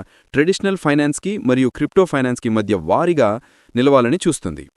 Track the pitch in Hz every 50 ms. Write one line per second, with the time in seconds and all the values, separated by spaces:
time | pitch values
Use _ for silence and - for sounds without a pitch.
0 | 95 - _ _ _ _ - 135 151 175 196 - - 196 190 180 - 151 143 147
1 | 147 147 147 - - 185 214 208 - 123 127 131 131 120 - - 147 143 - 190
2 | 185 165 - 139 127 123 123 - - 117 110 110 107 98 104 90 78 82 98 127
3 | 165 180 170 147 120 104 107 123 - _ _ _ _ _ - 120 127 143 139 131
4 | 117 117 143 185 - 175 147 - - 92 78 67 67 69 _